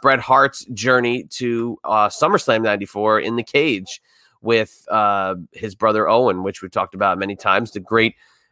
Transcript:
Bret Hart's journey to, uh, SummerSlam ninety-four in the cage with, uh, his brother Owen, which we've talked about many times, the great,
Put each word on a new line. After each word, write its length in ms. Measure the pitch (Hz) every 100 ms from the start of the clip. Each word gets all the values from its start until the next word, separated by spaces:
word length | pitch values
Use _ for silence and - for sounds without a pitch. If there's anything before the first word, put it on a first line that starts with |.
Bret 180 | 135 131
Hart's 460 | 117 131 135 - -
journey 580 | 110 117 127 120 123 73
to, 480 | - 123 117 120 -
uh, 240 | - 107 104
SummerSlam 540 | - 156 202 - 113
ninety-four 580 | 113 104 101 101 107 107
in 160 | 80 117
the 60 |
cage 600 | 113 143 156 101 95 - _ _ _ _
with, 440 | 110 113 107 - -
uh, 440 | 107 104 101 95 90 80
his 220 | - 110
brother 340 | 95 110 107 90
Owen, 360 | 113 127 92
which 180 | 95 -
we've 80 | 95
talked 240 | 98 95
about 240 | 95 101 92
many 160 | 98
times, 380 | 98 101 95 117
the 80 | 104
great, 340 | 90 113 113 - _ _ _